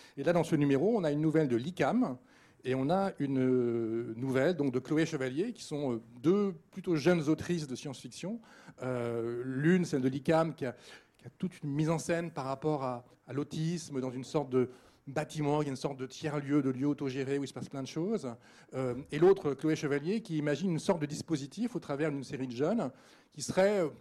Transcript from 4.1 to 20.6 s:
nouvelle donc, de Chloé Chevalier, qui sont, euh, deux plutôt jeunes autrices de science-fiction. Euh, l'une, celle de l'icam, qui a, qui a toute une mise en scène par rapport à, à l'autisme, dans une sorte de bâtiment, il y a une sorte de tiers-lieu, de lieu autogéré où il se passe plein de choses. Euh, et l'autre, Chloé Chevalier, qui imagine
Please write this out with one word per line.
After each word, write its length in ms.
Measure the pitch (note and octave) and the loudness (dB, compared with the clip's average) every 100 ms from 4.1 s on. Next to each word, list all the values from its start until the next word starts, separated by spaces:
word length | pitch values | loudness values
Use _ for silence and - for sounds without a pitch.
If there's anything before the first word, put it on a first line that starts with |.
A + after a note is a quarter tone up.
| A2 | -4
nouvelle 380 | C3+ C3 D3+ E3 | 0 2 2 2
donc, 180 | C#3+ | 0
de 60 | B2 | -2
Chloé 260 | - D#3 D#3 | 0 0 0
Chevalier, 480 | D3+ C3 C3+ A#3 | -2 -4 -2 -4
qui 100 | - | -6
sont, 300 | - D3 C#3+ | -8 -4 -4
euh, 80 | A#2 - B2 | -4 -8 -2
deux 320 | C#3 G3+ G3+ E3 _ | 2 2 2 -4 _
plutôt 240 | - F#3 D#3 | -10 -2 2
jeunes 320 | D3 F3 D3 | 4 4 4
autrices 380 | D#3 - F3 D3 | 0 0 -4 -4
de 80 | A#2+ | -8
science-fiction. 680 | D3 B2 B2+ - F3 A3+ - - - - | -10 -10 -14 -10 -10 -10 -12 -20 -20 -8
Euh, 580 | B2+ B2 A#2+ A#2 A#2 A#2+ C3 | -4 -2 -2 -2 -4 -4 -4
l'une, 400 | C3 D#3 F#3 D#3+ | 2 4 4 4
celle 160 | C#3 | 0
de 80 | C3 | 0
l'icam, 440 | C#3 D3+ D#3+ E3 | 0 2 4 2
qui 120 | - B2+ | -2 -6
a, 100 | - - - _ _ | -8 -16 -20 _ _
qui 100 | B2+ | -18
a 20 | - | -8
toute 240 | F#3 - | -8 -6
une 100 | D3 | -4
mise 180 | C#3+ D#3 | 0 2
en 100 | E3 | 0
scène 320 | - E3+ E3+ | 0 -2 -2
par 140 | D#3 C3 | -6 -6
rapport 380 | C3 D#3 D3 | -2 0 0
à, 220 | C3 B2 - _ - | -2 -6 -10 _ -8
à 60 | |
l'autisme, 680 | C3 D3 - D#3+ F3 - C#3 | -6 -4 -4 -2 -4 -6 -4
dans 100 | B2+ | -4
une 140 | B2 C3 | -6 -2
sorte 240 | D#3 C#3 | -2 2
de 200 | B2+ B2 - - _ - | 2 2 -2 -20 _ -8
bâtiment, 540 | C#3 D3+ D#3 D3 D3 | -6 -4 -2 2 2
il 40 | C#3+ | 0
y 20 | |
a 40 | |
une 40 | C3 | -2
sorte 220 | D3 C#3 | -4 -6
de 80 | B2+ | -10
tiers-lieu, 560 | - D#3 D3 C#3 D3 | -6 -4 -4 2 2
de 80 | C3+ | 2
lieu 180 | B2 C#3+ | 0 0
autogéré 520 | C#3 C#3 C3 C3+ C#3+ | 0 -2 -4 -2 -2
où 40 | |
il 40 | C3 | -4
se 60 | |
passe 140 | C3 - | -8 -10
plein 140 | C#3 | -8
de 60 | C3 | -6
choses. 420 | D#3+ F3+ G#3+ C3 A#2 - - - C3+ | -4 -2 -2 -4 -10 -16 -20 -10 -4
Euh, 180 | C3 B2 - | -4 -4 -4
et 60 | D3 | 6
l'autre, 380 | F3 G3 D3 C3+ | 6 6 2 0
Chloé 200 | D#3 D#3+ | 0 0
Chevalier, 460 | D3+ C#3+ D#3 G#3+ | 0 0 0 -2
qui 160 | - D#3 | -2 -2
imagine 340 | D3 C#3+ | 0 0